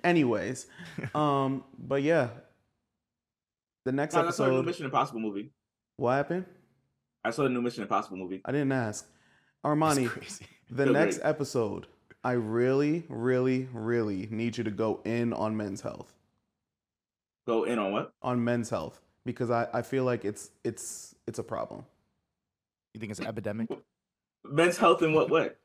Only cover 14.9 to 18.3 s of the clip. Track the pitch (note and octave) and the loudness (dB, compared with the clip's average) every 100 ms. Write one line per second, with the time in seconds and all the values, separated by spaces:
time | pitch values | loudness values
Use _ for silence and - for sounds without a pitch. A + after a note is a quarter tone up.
14.9 | G2+ G#2 A#2 A#2 G#2 G#2+ G#2+ G#2 G2 - | 0 -2 0 0 0 -2 -2 -4 -6 -8
15.9 | - - _ _ _ _ _ _ _ _ | -10 -16 _ _ _ _ _ _ _ _
16.9 | _ _ _ _ _ - A2+ - A#2+ G2 | _ _ _ _ _ -2 0 2 0 0
17.9 | G#2+ C#3 _ B2+ | -2 -4 _ -2